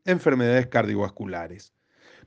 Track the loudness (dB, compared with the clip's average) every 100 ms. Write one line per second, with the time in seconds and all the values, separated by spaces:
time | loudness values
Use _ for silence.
0 | 0 0 2 2 4 2 2 0 0 0
1 | -4 -6 -10 -10 -10 -14 -20 _ _ _
2 | -20 -20